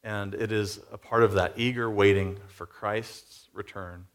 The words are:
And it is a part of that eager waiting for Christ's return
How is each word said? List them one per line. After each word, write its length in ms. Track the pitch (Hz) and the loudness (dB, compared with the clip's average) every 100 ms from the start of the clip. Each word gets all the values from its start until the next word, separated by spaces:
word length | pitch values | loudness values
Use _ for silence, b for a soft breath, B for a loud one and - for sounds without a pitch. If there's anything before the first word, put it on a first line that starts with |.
And 320 | 113 104 101 98 | -6 -6 -6 -6
it 160 | 110 | -2
is 300 | 107 101 - - | -2 -2 -6 -16
a 60 | 107 | -18
part 260 | - 113 | 0 4
of 100 | 113 98 | 6 4
that 180 | 90 - | 0 0
eager 340 | 120 123 117 | -2 -2 -2
waiting 480 | 104 101 98 95 98 98 | 4 6 6 0 -6 -14
for 160 | - 87 | -18 -18
Christ's 800 | - 104 107 117 - _ - _ | -8 -4 -4 -6 -16 _ -20 _
return 520 | - 98 101 92 87 92 | -14 -12 -12 -12 -14 -20